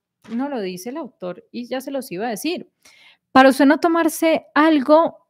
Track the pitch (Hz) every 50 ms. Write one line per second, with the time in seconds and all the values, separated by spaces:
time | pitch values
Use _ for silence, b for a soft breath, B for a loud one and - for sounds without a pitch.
0 | _ _ _ _ _ - 226 233 269 294 285 233 196 185 185 175 185 240 262 330
1 | 302 220 - _ 190 180 175 - _ _ - 226 247 226 247 262 254 285 277 262
2 | 247 - 170 175 220 247 220 - - 311 359 254 - - _ _ b b b b
3 | b b b b _ _ _ 269 269 262 254 - 294 269 311 - - 339 330 339
4 | 330 320 - - 330 320 311 - - _ _ 285 302 320 311 294 240 285 302 320
5 | 330 - - _ _